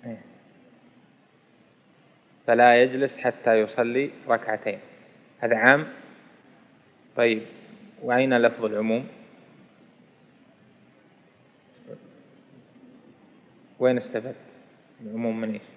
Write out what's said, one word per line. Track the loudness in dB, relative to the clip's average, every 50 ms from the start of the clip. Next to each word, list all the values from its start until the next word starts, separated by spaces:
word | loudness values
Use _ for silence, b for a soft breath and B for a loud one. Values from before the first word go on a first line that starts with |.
| -16
إيه. | -16 -18 -18 -18 -20 -20 _ _ _ _ _ _ _ _ _ _ _ _ _ _ _ _ _ _ _ _ _ _ _ _ _ _ _ _ _ _ _ _ _ _ _ _ _ _ _ _ _ _ 0
"فلا | 4 6 6 6 8 6
يجلس | 4 2 2 -4 -4 -4 -6 -6
حتى | -6 -6 -6 -4 -2 0 2
يصلي | 2 2 0 -2 -4 -4 -2 -2 -4 -4 -4 -8 -16 -4 -4
ركعتين"، | -4 -4 -2 -6 -8 -8 -6 -10 -10 -10 -14 -20 -20 -20 -20 -20 _ _ _ _ _ _
هذا | -2 -2 0 4
عام. | 6 4 4 4 2 -8 -14 -20 -20 -20 -20 -20 -20 -20 -20 _ _ _ _ _ _ _ _ _ _ _ _ _ _ _ _
طيب، | 0 0 0 0 -2 -4 -12 -20 -20 -20 -20 -20 -20 -20 -20 -20 -14
وأين | -4 -2 0 2 2 2 2 4
لفظ | 4 2 2 0 -6
العموم؟ | -4 -4 -4 -2 -2 -4 -4 -4 -10 -20 -20 -20 -20 -20 -20 -20 _ _ -20 -20 _ _ _ _ _ _ _ _ _ _ _ _ _ _ _ _ _ _ _ _ _ _ _ _ _ _ _ _ _ _ _ _ _ _ _ _ _ _ _ _ _ _ _ -20 -20 -20 -20 _ -20 _ -20 -20 _ _ _ _ _ _ -20 _ _ _ -20 -20 -20 -20 -20 _ -20 -20 _ _ _ _ _ _ _ _ _ _ _ _ _
وين | 0 0 2 0
استفدت | -4 -8 -10 -10 -10 -10 -16 -16 -20 -20 -20 -20 -20 _ _ _ _ _ _ _
العموم | -18 -14 -12 -8 -6 -6 -6 -6
من | -8 -8 -10
إيش؟ | -10 -14 -20 -20